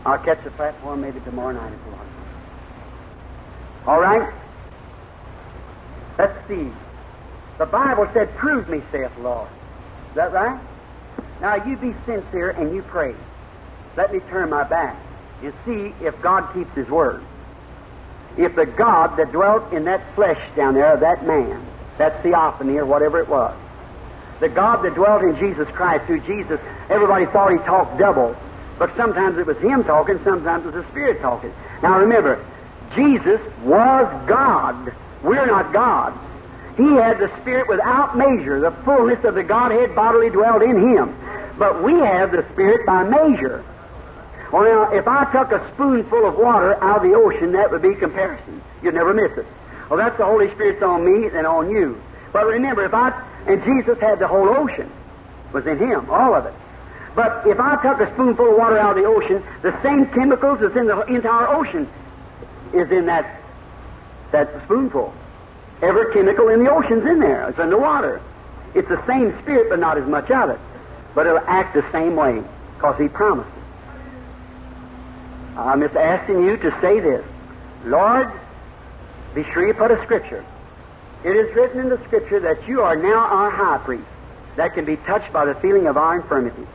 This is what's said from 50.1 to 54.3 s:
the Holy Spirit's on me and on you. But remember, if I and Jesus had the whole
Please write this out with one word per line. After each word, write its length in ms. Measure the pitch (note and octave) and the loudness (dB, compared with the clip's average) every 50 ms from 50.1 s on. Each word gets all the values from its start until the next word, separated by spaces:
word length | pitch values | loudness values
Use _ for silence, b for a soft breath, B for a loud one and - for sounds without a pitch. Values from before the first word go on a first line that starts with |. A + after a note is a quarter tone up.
| A3+ - | 0 0
the 60 | G#3+ | 2
Holy 260 | F#3+ G#3+ A3 G3+ G3 | 2 4 4 2 2
Spirit's 320 | G3+ - G#3+ G3+ F#3+ G3+ G3+ | 0 0 0 0 2 2 0
on 200 | F#3 F3 E3+ E3+ | 0 2 2 4
me 240 | F3 - A3 A#3 G#4+ - | 4 4 4 2 0 -2
and 120 | E3 D#3+ D#4+ | -2 0 0
on 240 | E3 E4 D#4+ F4+ | 0 0 0 0
you. 280 | - A3 F#3 C#3+ A#2+ G#2+ - - B B B B | 0 0 0 0 -2 -8 -14 -20 B B B B
But 140 | B G3 G#3 | B 2 2
remember, 400 | A3 A3 A#3 B3+ C#4 B3 G3+ G3 | 2 2 2 0 0 0 -2 -2
if 80 | F#3 A3 | 0 2
I 300 | A3 B3 B3+ - - - B B B B - | 2 2 2 0 -4 -12 B B B B 0
and 160 | - - - | 2 2 2
Jesus 340 | G3+ C4+ C4 A#3+ - A#3+ - | 2 2 2 2 2 0 2
had 200 | - A3 G#3 F#3 | 4 2 2 2
the 80 | F#3+ | 0
whole 220 | E3+ | 2